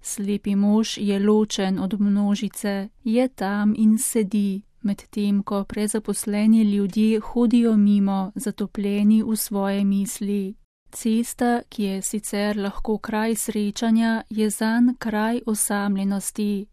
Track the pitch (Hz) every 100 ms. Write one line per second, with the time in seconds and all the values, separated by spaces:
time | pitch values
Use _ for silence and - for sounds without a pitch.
0 | - - 202 202 - 196 202 214 220 -
1 | 208 196 202 214 214 - 190 185 185 202
2 | 202 202 202 202 196 - 208 196 196 _
3 | 233 226 254 - 190 202 208 214 220 220
4 | - 233 202 208 202 190 - _ 214 202
5 | - - 202 202 196 202 196 - 214 220
6 | 214 202 - 208 214 226 214 202 202 202
7 | 220 220 214 240 240 240 233 220 202 208
8 | 196 196 190 202 208 - 202 - 202 202
9 | 208 220 220 220 - 202 196 196 202 196
10 | 196 - 202 202 190 208 _ _ _ -
11 | 233 220 240 - 240 240 - - 202 190
12 | 190 214 - 202 208 208 196 - - 214
13 | - 214 220 226 - 214 208 202 226 226
14 | 226 226 - 214 214 208 220 226 240 254
15 | 226 214 214 240 - 214 - 202 202 196
16 | 196 196 - - 208 202 208